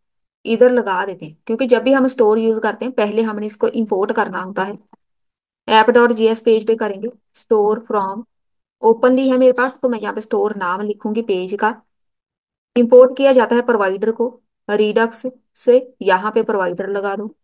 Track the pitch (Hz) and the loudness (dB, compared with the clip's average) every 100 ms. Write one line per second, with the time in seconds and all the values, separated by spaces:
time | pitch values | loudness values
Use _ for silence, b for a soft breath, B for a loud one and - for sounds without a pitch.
0 | _ _ _ _ - 226 247 247 202 185 | _ _ _ _ -4 2 4 2 -2 -4
1 | 196 180 160 - - 226 254 233 220 269 | -6 -10 -16 -16 -8 -4 0 2 2 2
2 | 262 254 214 220 226 220 220 208 233 254 | 0 2 2 2 0 -2 -4 -6 -8 -4
3 | 208 208 226 208 214 208 233 240 214 190 | -2 -2 -4 -4 -10 -4 -4 -2 -4 -2
4 | 208 226 202 185 185 202 190 208 _ _ | -2 -2 -4 -6 -10 -8 -8 -8 _ _
5 | _ _ _ _ _ _ - 220 220 240 | _ _ _ _ _ _ 0 2 4 4
6 | 240 226 220 220 233 220 220 226 214 196 | 4 2 0 0 2 0 2 -2 -2 -6
7 | 220 - _ - - 220 208 214 - 214 | -12 -14 _ -12 -2 0 0 -2 -4 -4
8 | 190 202 240 _ _ _ _ _ 220 226 | -4 -8 -14 _ _ _ _ _ 2 4
9 | 254 254 262 254 262 247 262 262 254 226 | 4 2 2 4 4 2 -2 -2 -4 -4
10 | 208 208 214 214 208 208 180 185 208 208 | -6 -8 -4 -2 -2 -4 -6 -4 -6 -6
11 | 220 214 226 185 185 202 214 226 _ _ | -6 -4 -4 -4 -4 -4 -4 -4 _ _
12 | _ _ _ _ _ _ _ - 240 247 | _ _ _ _ _ _ _ 0 6 8
13 | 254 262 277 254 220 240 240 233 190 190 | 6 4 2 4 2 0 0 0 0 -2
14 | 214 226 240 240 _ _ - 208 214 214 | -4 -4 -6 -8 _ _ -6 -2 0 0
15 | 226 - 254 - _ - - 247 254 - | -2 -4 -12 -14 _ -8 2 2 2 -8
16 | 185 185 208 220 220 208 180 180 190 202 | 0 0 0 -2 -2 -2 -2 -6 -6 -6
17 | 196 202 208 - | -4 -6 -10 -14